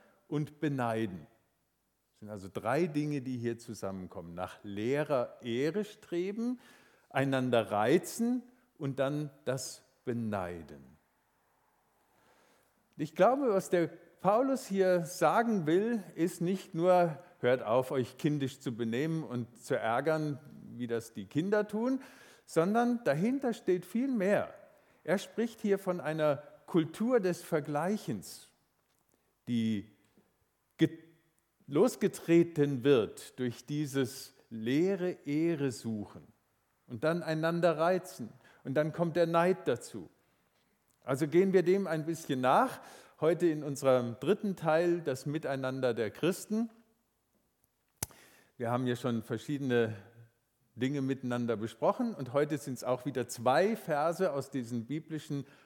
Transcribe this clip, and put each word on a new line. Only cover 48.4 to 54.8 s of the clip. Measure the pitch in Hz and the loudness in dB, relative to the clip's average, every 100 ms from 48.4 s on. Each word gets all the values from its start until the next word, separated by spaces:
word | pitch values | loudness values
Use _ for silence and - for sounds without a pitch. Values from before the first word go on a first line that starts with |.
| _ - | _ -6
Wir | 117 | -2
haben | 123 127 | 0 0
ja | 120 | -2
schon | 127 117 | -2 -2
verschiedene | 104 117 - 143 135 120 113 101 - - - _ _ _ _ - | -4 -8 -4 -4 2 2 2 -2 -14 -20 -20 _ _ _ _ -4
Dinge | 127 143 | -2 0
miteinander | 135 135 127 123 120 110 | -2 -4 -4 -2 -2 -2
besprochen | 110 - 160 202 240 | -4 -2 0 0 -2
und | 190 123 | -4 -2
heute | 139 147 151 | 0 0 -2
sind's | - 123 | -6 -6
auch | 123 127 147 | -2 -2 -2
wieder | 131 117 | -4 -4
zwei | - 120 143 196 226 | 0 2 4 4 0
Verse | - 147 160 170 185 | -2 0 0 0 0
aus | 139 - | -2 -4
diesen | 139 117 120 | -6 -4 -6